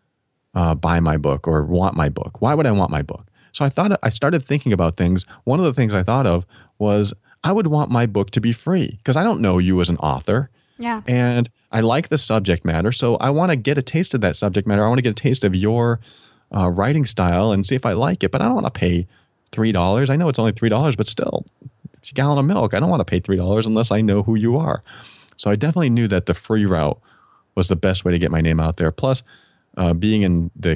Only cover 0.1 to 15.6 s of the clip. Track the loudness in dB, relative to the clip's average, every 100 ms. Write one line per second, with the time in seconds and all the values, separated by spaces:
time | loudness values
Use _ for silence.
0.1 | _ _ _ _ -2 0 0 0 0 2
1.1 | 0 0 -2 0 -2 0 0 0 0 -2
2.1 | -4 -10 -4 0 0 2 0 0 -2 -6
3.1 | -10 -16 _ _ -4 -2 0 0 0 -2
4.1 | 0 0 0 -2 -2 0 0 0 0 0
5.1 | 0 -4 -8 -2 0 0 0 0 0 0
6.1 | 0 2 0 -2 -16 -20 _ 0 2 0
7.1 | -4 _ _ -2 0 2 0 2 0 0
8.1 | 0 -2 0 -2 -2 -2 -2 -2 -4 -2
9.1 | 0 2 2 2 2 2 2 2 0 -2
10.1 | -2 -2 -2 -2 _ _ -10 -8 -6 -2
11.1 | 0 2 0 -2 _ _ -2 2 0 0
12.1 | -4 0 0 2 0 0 -2 -2 -2 -2
13.1 | 0 0 0 0 0 0 -2 -2 -4 -2
14.1 | 0 -2 0 -2 -2 0 0 2 2 0
15.1 | -2 -2 0 0 0